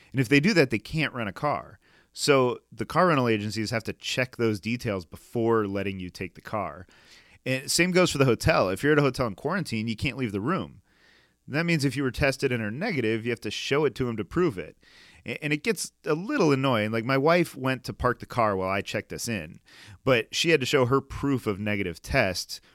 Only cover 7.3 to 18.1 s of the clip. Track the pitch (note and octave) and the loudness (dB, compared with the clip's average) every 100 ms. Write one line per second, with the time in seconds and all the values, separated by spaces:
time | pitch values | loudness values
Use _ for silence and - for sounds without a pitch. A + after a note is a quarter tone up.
7.3 | _ - C3 C3 - F3+ F3+ F3 C#3+ C3+ | _ -6 -6 -2 2 2 4 4 4 4
8.3 | A2 - E3 G2+ F#2+ C#3+ D3+ C#3+ B2 B2 | 4 4 2 2 2 2 4 4 0 -4
9.3 | F#2 C#3 F#3+ D3 A2+ A2 A2 C#3+ A#2+ B2 | -4 -4 -4 -4 -4 -4 -4 -4 -4 -4
10.3 | G2 A2 F3+ D#2+ B1+ _ _ _ _ _ | -2 -2 -4 -6 -12 _ _ _ _ _
11.3 | _ - C3 E3+ E3 C#3 B2+ C3+ A2 C#3+ | _ -4 -2 2 2 2 0 -2 2 0
12.3 | C3 C#3 B2 G#2+ A#2 G#3+ D#3+ A2 A2+ A#2 | 2 0 0 -2 -4 -4 -2 0 0 -2
13.3 | A#2 A2 - - C#3 D3+ A2+ B2+ A2+ G2 | -4 -6 -6 -2 0 0 0 -4 -4 -4
14.3 | - F3 F#2+ D#2 - _ - - - - | 0 0 -2 -10 -16 _ -20 -20 -16 -12
15.3 | A#2+ D3+ D3 A#3 A3 - - - D#3 G3+ | -8 -4 -2 -2 -4 -6 -8 -4 -4 -2
16.3 | D4 E3+ C3+ C3+ A#2 G#2+ A2+ A#2 C3+ C#3+ | 0 2 4 2 2 2 -2 0 2 4
17.3 | F3 E3 - C3 C3 - A#2 B2 | 4 2 -2 -4 -4 -6 -2 -2